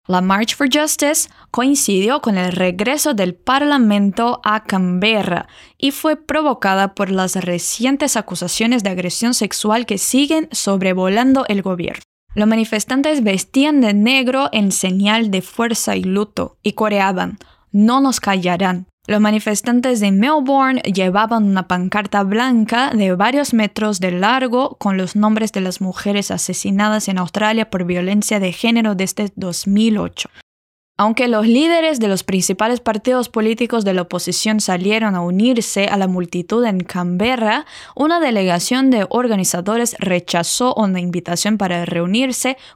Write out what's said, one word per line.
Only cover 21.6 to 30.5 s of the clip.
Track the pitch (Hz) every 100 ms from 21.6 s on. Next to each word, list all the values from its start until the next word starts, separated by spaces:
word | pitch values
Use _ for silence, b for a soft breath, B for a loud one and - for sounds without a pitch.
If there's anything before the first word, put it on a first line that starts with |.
| 180
pancarta | 180 185 208 202 202
blanca | 196 214 262 240 214 233 269
de | 214 190 180
varios | 214 277 277
metros | 226 208 - 214 196
de | 185
largo | 180 202 262 254 240 277 -
con | 202 190
los | 185 208
nombres | 214 220 220
de | 196
las | 185 180
mujeres | 185 180 202 202 196
asesinadas | 190 - 180 196 196 214 214 214
en | 185
Australia | 175 214 214 226 220
por | 185 175
violencia | 175 180 208 202 208
de | 190
género | 170 226 233 220
desde | 190 190 - 208 -
dos | 190 170 -
mil | 202 226 208
ocho. | 170 - - B -